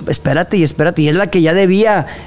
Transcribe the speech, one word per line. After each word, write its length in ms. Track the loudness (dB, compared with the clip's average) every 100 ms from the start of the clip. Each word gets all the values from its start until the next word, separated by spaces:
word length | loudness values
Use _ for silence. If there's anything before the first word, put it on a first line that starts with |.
| -4
"Espérate 500 | -4 -2 -2 0 0
y 60 |
espérate", 400 | 0 0 -2 0
y 60 | 0
es 60 | 0
la 120 | 0
que 140 | 0
ya 100 | 2
debía 540 | 2 2 2 2 0 -2 -12